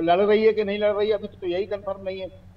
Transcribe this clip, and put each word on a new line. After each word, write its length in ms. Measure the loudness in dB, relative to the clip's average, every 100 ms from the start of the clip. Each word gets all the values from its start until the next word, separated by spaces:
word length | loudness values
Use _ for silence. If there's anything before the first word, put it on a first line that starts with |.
लड़ 180 | 2 4
रही 240 | 4 4 4
है 80 |
कि 100 | 2
नहीं 160 | -2 0
लड़ 120 | 0
रही 180 | 0 0
है, 40 |
अभी 140 | -2 -4
तो 200 | -8 -6
यही 180 | -4 -4
confirm 380 | -8 -8 -8
नहीं 160 | -10 -10
है, 80 | -12 -14 -20